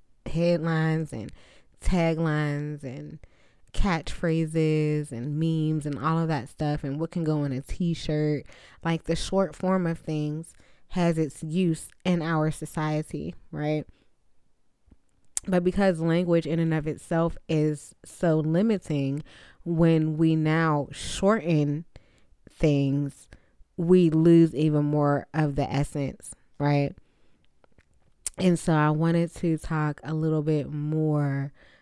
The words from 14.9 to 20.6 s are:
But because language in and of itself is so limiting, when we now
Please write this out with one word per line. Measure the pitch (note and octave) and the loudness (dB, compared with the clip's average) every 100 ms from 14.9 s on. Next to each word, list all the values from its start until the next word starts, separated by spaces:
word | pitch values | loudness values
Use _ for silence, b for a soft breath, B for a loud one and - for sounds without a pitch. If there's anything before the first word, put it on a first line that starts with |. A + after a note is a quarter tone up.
| - _ _ - - - | -20 _ _ -14 -10 -2
But | F3+ | 0
because | F3+ F#3 G3 D#3+ | 0 2 2 2
language | E3 E3 F3 E3+ D#3+ | 0 0 2 0 0
in | E3 | 0
and | E3 | 0
of | D#3+ D#3 | 0 -4
itself | - - E3 E3 - - | -8 -4 -2 0 -4 -2
is | D#3+ D3+ D3+ - - | 0 0 -2 -10 -20
so | - - F3 D#3 | -20 -4 0 2
limiting, | D3+ E3 A3 G#3 - D3 C3+ C#3+ B B B B | 2 0 2 0 -2 -2 -2 -4 B B B B
when | E3+ E3 E3+ D#3+ D#3 D#3 | -4 2 4 4 2 2
we | E3 D#3+ | 2 2
now | D#3 D#3+ | 2 2